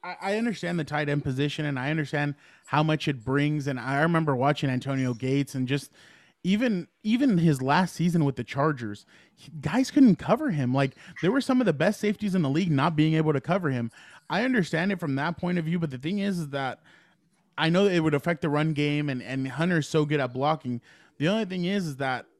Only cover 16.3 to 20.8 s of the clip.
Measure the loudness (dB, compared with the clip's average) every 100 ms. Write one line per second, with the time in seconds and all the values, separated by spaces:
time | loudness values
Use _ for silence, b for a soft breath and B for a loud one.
16.3 | -4 -4 -4 -6 -8 b b b b _
17.3 | _ _ 0 2 4 4 4 2 0 0
18.3 | -2 0 0 0 0 0 0 -2 -4 -6
19.3 | -6 -4 -2 0 0 2 0 2 0 -2
20.3 | -2 -2 -2 -4 -8